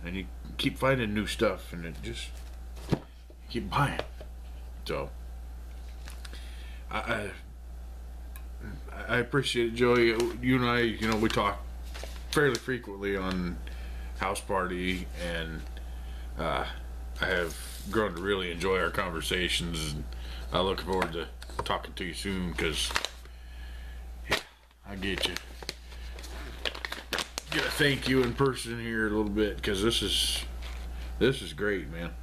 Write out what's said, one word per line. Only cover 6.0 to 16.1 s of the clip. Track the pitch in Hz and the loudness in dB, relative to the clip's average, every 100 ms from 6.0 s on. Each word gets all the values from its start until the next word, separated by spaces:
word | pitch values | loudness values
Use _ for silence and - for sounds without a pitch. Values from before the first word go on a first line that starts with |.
| - - - - - - - - - | -10 -10 -10 -10 -10 -10 -10 -10 -6
I, | 104 | -4
I, | 113 113 104 92 - - - - - - - - - - - - 113 92 - - 104 | -2 -2 -2 -8 -14 -14 -12 -10 -10 -10 -10 -10 -10 -10 -10 -10 -8 -10 -10 -8 2
I | 123 | 2
appreciate | 120 143 123 123 117 | 4 2 4 4 4
it, | |
Joey. | 117 123 120 117 113 120 110 | 6 8 10 8 6 2 2
You | 127 127 | 4 6
and | |
I, | 123 120 | 6 6
you | 117 104 110 | 4 4 2
know, | 110 | 6
we | 110 | 6
talk | 120 101 95 - - - - - - - | 6 4 2 -6 -8 -8 -8 -8 -8 0
fairly | - 143 | 6 6
frequently | 117 - 123 113 98 101 98 | 4 0 -4 -4 -2 0 2
on | 92 92 87 87 - - - - - - | 2 0 0 -2 -6 -8 -8 -6 -8 -2
House | 92 101 | 0 0
Party, | - 98 90 90 90 92 90 - | 0 2 2 2 2 0 -2 -4
and, | 87 85 80 80 - - - - - | -2 -2 -4 -6 -6 -8 -8 -8 -8